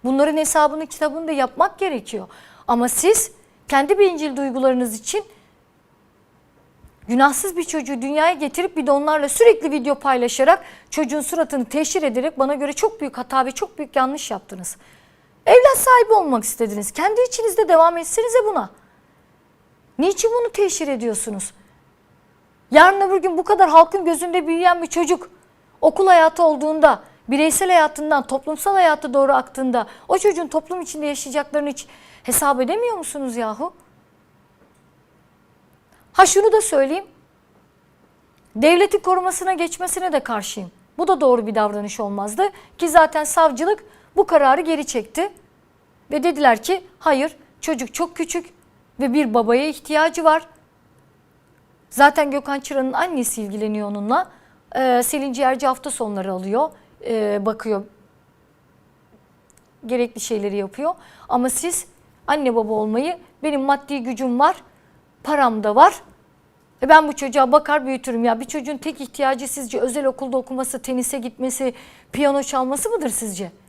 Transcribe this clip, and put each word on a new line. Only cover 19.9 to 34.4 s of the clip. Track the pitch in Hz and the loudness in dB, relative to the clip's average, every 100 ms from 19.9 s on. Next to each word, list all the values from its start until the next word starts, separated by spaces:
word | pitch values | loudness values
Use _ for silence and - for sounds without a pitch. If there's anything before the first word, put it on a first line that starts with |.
| - | -2
Niçin | 339 392 453 | -2 0 0
bunu | 480 466 | 0 -2
teşhir | 453 392 - 302 | 0 -2 -2 -4
ediyorsunuz? | 262 233 208 - 202 - _ _ _ _ _ _ _ _ _ _ _ _ | -4 -4 -4 -6 -10 -12 _ _ _ _ _ _ _ _ _ _ _ _
Yarın | 294 349 392 | 6 8 6
öbür | 392 381 | 0 0
gün | 359 339 | 0 -2
bu | |
kadar | 359 392 359 | 0 4 8
halkın | 320 330 392 339 | 8 6 2 -2
gözünde | 311 349 359 311 | -2 -2 -2 -2
büyüyen | 330 359 349 | 2 2 2
bir | 339 | -2
çocuk | 330 311 349 - _ _ _ _ _ | -2 0 -2 -4 _ _ _ _ _
okul | 320 311 381 | 0 4 6
hayatı | 349 320 320 | 8 6 4
olduğunda, | 330 285 302 311 294 220 - _ - | 2 2 -2 4 4 4 -6 _ -4
bireysel | 277 311 - 370 | 0 2 0 2
hayatından | 349 302 302 302 294 - | 4 2 -2 -2 -2 -2
toplumsal | 269 302 302 403 | -6 -6 -6 0
hayata | 392 349 302 294 | 2 2 2 0
doğru | 269 269 | 0 2
aktığında | 269 262 - 262 240 208 - - | 2 -2 -6 -2 -2 -4 -14 -4
o | 370 | 0
çocuğun | 415 339 330 | 0 -2 -4
toplum | 311 311 359 | -6 -6 -10
içinde | 339 302 294 | -10 -8 -6
yaşayacaklarını | 285 277 285 285 302 285 | -8 -6 -6 -4 -6 -6
hiç | 277 - - - - | -10 -16 -20 -20 -16
hesap | - 240 285 254 | -6 -2 0 0
edemiyor | 254 403 480 415 | -2 -2 -4 -4
musunuz | 311 294 269 233 | -10 -10 -8 -6
yahu? | 226 214 339 _ _ _ _ _ _ _ | -8 -6 -10 _ _ _ _ _ _ _